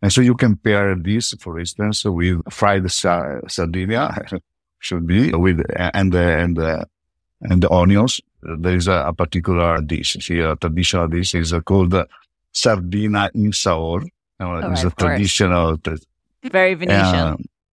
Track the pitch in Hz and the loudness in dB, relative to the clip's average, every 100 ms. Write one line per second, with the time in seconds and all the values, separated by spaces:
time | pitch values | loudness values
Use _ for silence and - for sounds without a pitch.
0 | 101 127 123 123 123 98 113 104 101 92 | 0 4 4 4 2 2 2 2 2 -2
1 | 85 110 - - - 82 82 - 104 104 | -2 -2 -2 -8 -10 -8 -10 -4 -4 -2
2 | 107 87 87 87 - - 104 98 92 - | -2 0 0 0 -4 0 2 2 0 -2
3 | 95 87 71 67 - - 82 90 92 113 | 0 0 -2 -8 -8 -6 -4 -2 -2 -2
4 | 147 - - 92 _ _ _ _ - 87 | -2 -6 -8 -12 _ _ _ _ -6 -4
5 | 82 95 139 82 92 82 - - 90 - | 0 2 2 2 2 2 -2 -2 -2 0
6 | 95 87 87 80 85 82 80 80 - _ | 2 2 2 2 0 0 -2 -4 -6 _
7 | _ _ _ _ - 90 87 87 90 101 | _ _ _ _ 0 2 4 4 4 4
8 | 123 - - _ - 80 87 90 87 90 | 2 -2 -10 _ -12 -6 0 0 2 0
9 | 71 80 85 90 82 87 85 82 76 80 | 0 -2 -2 -2 0 2 2 0 -2 -4
10 | - - - 85 80 76 85 82 87 90 | -6 -8 -4 -2 0 -2 -2 0 0 0
11 | 82 85 90 90 82 85 - 98 90 92 | 0 -2 -2 -2 -2 -2 2 2 4 2
12 | - - _ _ _ - 127 104 87 101 | -2 -10 _ _ _ -2 0 0 -2 -2
13 | 107 104 98 110 104 104 98 80 82 87 | 0 0 -2 0 0 0 0 0 0 -4
14 | 160 _ _ - 90 85 85 87 90 - | -6 _ _ -12 -8 -6 -4 -2 -2 0
15 | 90 92 98 - 95 87 82 78 - 80 | -2 0 0 0 2 2 2 0 -6 -8
16 | _ _ _ _ 254 185 185 175 180 - | _ _ _ _ -4 2 2 0 0 2
17 | - 87 82 73 - _ _ | 4 2 0 -4 -10 _ _